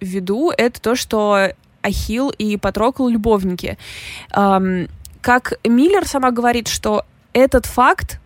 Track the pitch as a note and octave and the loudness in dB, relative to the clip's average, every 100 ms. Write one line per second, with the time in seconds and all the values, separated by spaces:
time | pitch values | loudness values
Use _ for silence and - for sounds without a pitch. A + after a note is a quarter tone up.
0 | F#3+ F#3+ F3+ G#3+ E4 - A#3+ - A3 B3 | -8 -6 -4 -2 -2 0 -2 0 -2 -2
1 | - G#3+ G#3 G3+ F#3+ - _ _ G#3 F#3 | -2 -2 2 2 0 -4 _ _ -4 -4
2 | - A3+ C#4 - G#3+ G3+ G3 G3+ A#3 C4+ | -2 -2 -4 -4 -4 -2 -4 0 -2 0
3 | B3 A3+ A3+ G#3 F#3 F3+ - - - - | 0 0 2 0 0 -4 -8 -12 -14 -16
4 | - - - - G3 F#3+ F#3 F#3 - - | -16 -16 -4 0 2 2 2 -2 -4 -10
5 | - - - B3 - - A3+ A#3+ E4+ G4 | -20 -6 2 2 2 -4 2 4 4 4
6 | E4 C#4 B3+ A#3+ A#3+ A#3+ G#3+ - G#3+ G#3 | 0 0 0 0 0 0 -4 -6 -2 -2
7 | - _ _ A#3 C4 B3 - - C#4 F#4+ | -4 _ _ 2 4 2 0 2 4 2
8 | - - | -4 -12